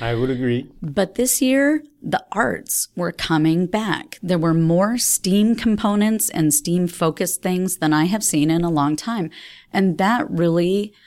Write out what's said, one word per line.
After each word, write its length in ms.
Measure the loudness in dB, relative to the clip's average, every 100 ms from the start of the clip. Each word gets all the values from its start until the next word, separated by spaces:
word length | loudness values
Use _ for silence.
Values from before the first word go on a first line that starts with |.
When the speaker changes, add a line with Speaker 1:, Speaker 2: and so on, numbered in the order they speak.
Speaker 1:
I 140 | -4
would 160 | 0 0
agree. 360 | 0 -2 -2 -4 -10
Speaker 2:
But 360 | -6 -2 -2 0
this 260 | -2 0
year, 420 | 2 2 2 0 -4 _
the 220 | -6 -6 -4
arts 560 | -2 -2 -2 -6 -6 -6 -6
were 160 | -6
coming 540 | -6 -2 2 2 2 0
back. 520 | -2 -2 -4 -6 -10
There 160 | -2 0
were 160 | 2
more 420 | 2 4 4 2 0
steam 580 | -2 -2 0 2 2
components 760 | 2 0 0 0 2 2 0 -2
and 240 | 0 2
steam-focused 880 | 0 0 0 -2 -2 -2 -2 -4 -4
things 340 | -4 -2 -2 -2
than 160 | 0
I 140 | 2 2
have 180 | 0
seen 260 | 0 0 2
in 140 | 2
a 60 | 0
long 260 | 0 0 -2
time. 320 | -4 -6 -6 -10 -20 -20 -6
And 240 | 0 2 2
that 320 | 2 0 -2
really, 640 | 0 2 2 2 0 -4 -10